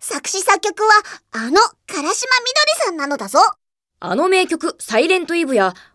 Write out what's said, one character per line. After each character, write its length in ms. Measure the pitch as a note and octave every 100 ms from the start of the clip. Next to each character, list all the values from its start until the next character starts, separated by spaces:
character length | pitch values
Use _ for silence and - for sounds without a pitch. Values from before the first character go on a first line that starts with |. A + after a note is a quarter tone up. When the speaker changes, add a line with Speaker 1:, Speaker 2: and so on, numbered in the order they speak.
Speaker 1:
作 300 | - D4 -
詞 100 | F#4+
作 180 | - G4
曲 220 | G#4 E4
は、 80 | G#4+ G#4 - - _
あ 180 | A3+ A3+
の、 100 | F4
唐 340 | A4+ _ -
島 80 | D#4
み 40 | D4+
ど 80 |
り 100 | G#4 B4+ B4+ A#4+ C#5+ D5+ D#5+
さ 60 | C5
ん 60 | E4
な 100 | C#4+
の 120 | C#4+
だ 100 | G3
ぞ。 100 | C#4+ G#4+ - _ _ _ -
Speaker 2:
あ 140 | E3
の 140 | G3+ F4+
名 180 | F#4+ F#4
曲、 300 | E4 D4 -
サ 180 | - A3+
イ 100 | E4
レ 100 | F#4
ン 80 | E4+
ト 80 |
イ 100 | E4+
ブ 100 | C#4
や、 200 | A#3 F#3+ - -